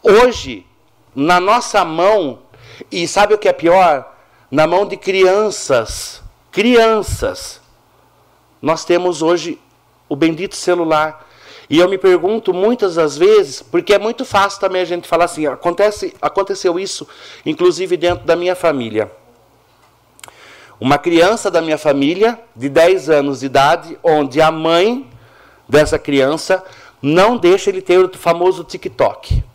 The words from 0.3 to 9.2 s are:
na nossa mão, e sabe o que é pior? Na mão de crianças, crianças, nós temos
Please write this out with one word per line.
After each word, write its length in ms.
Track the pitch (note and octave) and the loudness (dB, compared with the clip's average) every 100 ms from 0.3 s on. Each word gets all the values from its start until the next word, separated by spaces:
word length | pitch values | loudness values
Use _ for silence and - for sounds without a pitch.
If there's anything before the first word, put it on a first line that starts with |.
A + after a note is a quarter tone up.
| A#3 C3+ G#2+ _ _ _ _ _ | 0 -12 -14 _ _ _ _ _
na 260 | - D3 F3+ | -6 0 0
nossa 440 | F#3 A#3 - G#3 | 2 -2 0 -2
mão, 560 | E3+ D#3+ F#3 G#3+ D3+ A2+ _ _ - - - | -2 0 2 2 -2 -8 _ _ -20 -20 -12
e 160 | F3+ E3+ | -8 -4
sabe 260 | F#3+ G3+ | 0 2
o 40 | G#3 | 2
que 120 | G3 | 0
é 40 | |
pior? 580 | F3+ E3 F#3 F3+ C#3+ - _ _ _ _ | 0 2 4 4 2 -6 _ _ _ _
Na 160 | C#3 D#3 | 0 2
mão 200 | F3 G3+ | 0 -2
de 100 | G3 | -6
crianças, 1300 | - F#3+ F#3 G3 G#3+ G3 - B2+ A2 - - - - _ _ | -4 2 2 2 0 -6 -2 -2 -2 -10 -14 -18 -20 _ _
crianças, 1080 | - A3+ A#3+ A3+ A3 F#3 - G#2+ F#2 - - _ _ _ _ _ _ _ _ _ _ | -2 2 4 4 2 -2 -4 -6 -8 -16 -20 _ _ _ _ _ _ _ _ _ _
nós 240 | C#3+ D#3+ - | -4 -4 0
temos 360 | F3 F3+ D#3+ | 0 0 -2